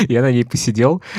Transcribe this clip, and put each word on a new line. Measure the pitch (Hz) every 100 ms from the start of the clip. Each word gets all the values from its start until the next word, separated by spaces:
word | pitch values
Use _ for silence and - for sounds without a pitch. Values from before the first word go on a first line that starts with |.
| 131
Я | 120
на | 131
ней | 123 117
посидел, | - - 107 123 175 -